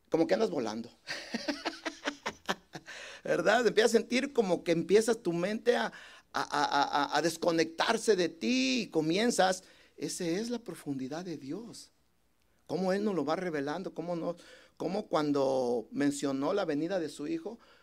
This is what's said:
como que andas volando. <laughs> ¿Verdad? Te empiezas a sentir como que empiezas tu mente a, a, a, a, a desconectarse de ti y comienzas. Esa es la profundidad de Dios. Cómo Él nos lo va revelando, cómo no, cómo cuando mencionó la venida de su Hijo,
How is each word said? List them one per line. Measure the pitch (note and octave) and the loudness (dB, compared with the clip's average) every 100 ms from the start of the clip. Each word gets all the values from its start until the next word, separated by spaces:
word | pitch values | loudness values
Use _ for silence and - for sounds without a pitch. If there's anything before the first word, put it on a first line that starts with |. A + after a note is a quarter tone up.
| - | -4
como | D#3+ D#3+ | 0 2
que | |
andas | G3+ G#3+ | 2 0
volando. | E3 A2 A2+ - | 0 -4 -6 -10
<laughs> | - - - - - - D4 E4 - D#4+ D4 D4 C#4+ G#3+ - - F#3 _ - - - - - | -16 -12 -12 -8 -8 -6 -6 -6 -8 -12 -8 -8 -8 -10 -10 -8 -8 _ -16 -14 -16 -16 -12
¿Verdad? | - D#3 F3 A3+ | -2 2 4 4
Te | A3 | 4
empiezas | F#3 A3+ | 4 6
a | A3 | 4
sentir | - A#3+ C#4 | 2 0 0
como | - F#3+ E3 | 0 2 2
que | - | 2
empiezas | E3 E3 G#3 A3 A3+ | 0 6 4 4 0
tu | F3+ | 0
mente | E3+ F#3 A3 A#3+ A#3+ | -2 -2 0 2 2
a, | A3 - - - _ | 0 -6 -20 -20 _
a, | C3+ | -6
a, | - C#3+ C#3+ C#3+ | -2 0 2 4
a, | - D3 C#3+ D3 | 4 2 2 2
a | |
desconectarse | E3 E3 E3+ E3 D#3+ - E3 A3+ - F#3+ | 0 0 0 2 0 0 0 2 4 4
de | E3+ | 2
ti | - A3+ B3+ C4 B3+ | 0 -2 0 2 0
y | F#3 | 0
comienzas. | D#3+ D#3 F#3 A#3+ - F#3 F#3 - - - - | 0 2 2 2 4 2 2 -6 -20 -20 -10
Esa | - - | -8 -4
es | E3+ F3+ A#3 | -2 -2 -4
la | A#3+ | -8
profundidad | F#3 E3 D3 C3+ B2+ D#3 | -8 -12 -8 -6 -6 -8
de | F#3 D3+ | -8 -10
Dios. | C3 F3+ A#3 C3+ - _ _ _ _ _ _ _ - | -10 -10 -10 -16 -20 _ _ _ _ _ _ _ -6
Cómo | E3 F#3 | -2 0
Él | G3 | 2
nos | G#3 | 0
lo | F3 | 0
va | C#3 E3 | 0 0
revelando, | F3+ D3+ C#3 E3 F#3 | -2 -2 -4 -4 -6
cómo | - E3 E3+ | -8 -6 -4
no, | E3+ F3 - - - - | -4 -6 -12 -20 -20 -8
cómo | D#3+ G3+ - | -4 -4 0
cuando | E3 D3+ C#3+ C3+ C3 B2 A#2+ A2 | 0 2 2 2 2 2 -2 -4
mencionó | C3+ C#3+ C#3+ C#3+ C3+ D3 | 0 0 0 -2 -2 0
la | G3+ | 0
venida | F3 D3 E3 F#3+ | 0 -2 -2 -2
de | D3+ | -4
su | - D3+ | -8 -6
Hijo, | E3 G3+ A#3 - - | -6 -8 -14 -20 -20